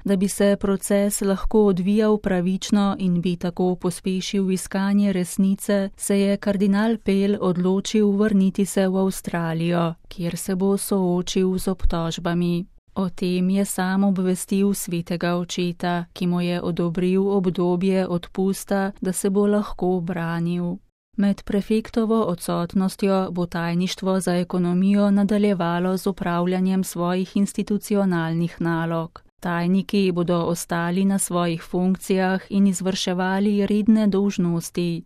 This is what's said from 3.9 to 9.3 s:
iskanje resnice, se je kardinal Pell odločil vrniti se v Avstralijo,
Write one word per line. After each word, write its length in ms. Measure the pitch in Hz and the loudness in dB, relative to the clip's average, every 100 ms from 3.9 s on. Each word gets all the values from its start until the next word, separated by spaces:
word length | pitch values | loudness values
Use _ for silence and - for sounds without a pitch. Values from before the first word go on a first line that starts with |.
| - 190 185 - 196 190 | -4 -4 -4 -2 -2 0
iskanje 600 | 185 - 196 196 202 202 | -2 -2 -2 0 2 2
resnice, 760 | 185 175 - 196 196 - 202 196 - | 2 -2 0 0 0 0 0 0 -4
se 220 | - 202 | -2 2
je 180 | 196 202 | 2 0
kardinal 600 | 208 196 202 202 226 220 | 0 0 2 2 2 0
Pell 400 | - 196 196 202 | 0 0 2 0
odločil 680 | 185 175 185 196 - 214 208 | 0 0 0 0 0 2 2
vrniti 540 | 196 214 202 190 175 196 | 2 2 4 2 2 0
se 220 | 202 190 | 0 0
v 100 | 190 | 2
Avstralijo, 960 | 190 - - | 0 -2 -6